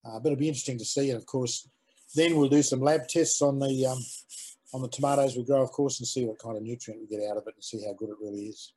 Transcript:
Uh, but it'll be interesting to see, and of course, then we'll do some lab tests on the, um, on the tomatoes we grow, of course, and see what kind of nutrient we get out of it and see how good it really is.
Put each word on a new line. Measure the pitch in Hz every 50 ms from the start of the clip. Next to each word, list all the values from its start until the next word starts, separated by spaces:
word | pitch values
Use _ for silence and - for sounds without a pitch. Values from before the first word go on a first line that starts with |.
| _
Uh, | 113 110 110
but | 120 156
it'll | 143 131
be | 147 160
interesting | 147 127 - - 131 117
to | 107
see, | - - 143 139 139
and | 127
of | 113 -
course, | - - 131 127 120 - - - _ _ _ _ _ _ _ _ - -
then | 147 165 170 165
we'll | 151 143 135
do | 143 147
some | 139 - 135 127
lab | 131 147 156 156 -
tests | - - 165 151 - - -
on | 147 143 139 139
the, | 139 135 135 131 131
um, | 127 127 127 120 - - - - _ - - - - - _ _ - -
on | 131
the | 131 131
tomatoes | - - 139 139 143 139 139 135 127
we | 127 123
grow, | 127 139 135
of | 131 127
course, | - - 143 135 127 -
and | 123 -
see | - 131 123
what | 113 110 _
kind | - 113 113
of | 107 110
nutrient | 113 120 120 - - 107 113
we | 110 107 107
get | 104 104 104
out | 104
of | 104 -
it | 110 -
and | _
see | - - - 110 104
how | 104
good | 98 - 110 107
it | 104 -
really | 107 104 101 101 101
is. | 107 104 - - - _